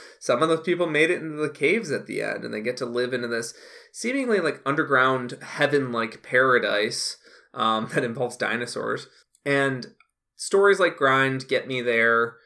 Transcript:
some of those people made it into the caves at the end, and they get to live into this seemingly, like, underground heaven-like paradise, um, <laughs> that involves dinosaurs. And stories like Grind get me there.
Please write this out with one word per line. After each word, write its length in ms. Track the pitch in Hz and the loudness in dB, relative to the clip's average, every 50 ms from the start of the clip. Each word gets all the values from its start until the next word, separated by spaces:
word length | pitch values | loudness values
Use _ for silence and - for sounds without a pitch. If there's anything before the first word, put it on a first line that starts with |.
| - - - - | -20 -20 -20 -10
some 240 | - - 123 123 | -2 0 2 2
of 60 | 160 165 | 2 2
those 140 | 165 160 | 2 0
people 260 | 165 180 170 170 175 160 | 0 -2 0 0 0 0
made 220 | 151 151 160 165 | 4 2 4 4
it 120 | 175 - | 2 -2
into 180 | 156 160 151 151 | -4 -8 -6 -4
the 80 | 151 147 | -4 -4
caves 420 | 147 - 147 151 196 226 190 151 | -2 0 0 2 2 0 -2 -4
at 140 | 127 101 107 | -4 -6 -4
the 160 | 110 107 101 | -6 -6 -4
end, 220 | 104 104 104 104 113 | -4 -4 -4 -6 -8
and 80 | 117 | -8
they 80 | 110 107 | -8 -6
get 160 | 107 120 123 - | -4 -6 -4 -4
to 80 | 127 | -6
live 260 | 120 120 123 123 123 | -4 -2 -2 -2 -2
into 160 | 131 123 120 117 | -2 -4 -4 -4
this 260 | 117 113 110 - - - - - - - - _ | -4 -4 -6 -8 -12 -16 -20 -20 -20 -20 -20 _
seemingly, 480 | - - - 233 262 277 262 240 214 190 | -14 -8 -6 -4 -2 -2 0 0 0 0
like, 200 | 165 147 - - - | 0 -2 -4 -4 -4
underground 720 | 135 196 165 147 139 139 127 131 131 131 127 123 120 139 - | -2 -2 0 0 2 2 2 4 2 2 -2 -4 -8 -12 -14
heaven-like 800 | - - - - 147 139 147 143 131 123 117 113 113 110 - - - | -14 -10 -2 0 0 2 2 2 0 0 -4 -4 -4 -6 -8 -14 -8
paradise, 960 | - 131 127 131 131 123 117 110 101 101 104 107 120 - - - - - - _ - - - _ _ - | 2 2 4 6 6 4 4 2 2 0 0 0 -2 -2 -4 -6 -6 -8 -10 _ -20 -20 -20 _ _ -6
um, 340 | 127 110 113 113 110 113 - | -2 0 2 2 0 -2 -2
<laughs> 40 | - | -2
that 80 | 151 | -2
involves 340 | 131 117 113 120 123 117 - | -2 -2 -2 -4 -4 -4 -4
dinosaurs. 720 | - 117 104 110 120 120 117 - 117 110 113 120 131 - - _ _ _ _ _ _ - | -4 -4 -2 -2 -4 -4 -6 -6 -6 -4 -4 -4 -6 -8 -14 _ _ _ _ _ _ -2
And 440 | 143 139 139 139 135 131 123 117 - _ _ _ _ _ _ _ _ _ | 0 2 2 2 0 -2 -4 -10 -14 _ _ _ _ _ _ _ _ _
stories 460 | - - - - 196 202 202 196 190 | -12 -6 2 4 6 6 6 6 6
like 160 | 180 170 - | 2 0 2
Grind 500 | - 143 135 131 135 135 131 131 131 135 | 2 2 4 4 4 2 2 0 -4 -4
get 220 | - 127 120 - 135 | -2 -2 -2 -2 -2
me 120 | 131 127 | -6 -2
there. 560 | 117 123 117 113 113 117 117 117 117 117 - - _ | 0 2 2 4 4 4 4 2 2 0 -4 -16 _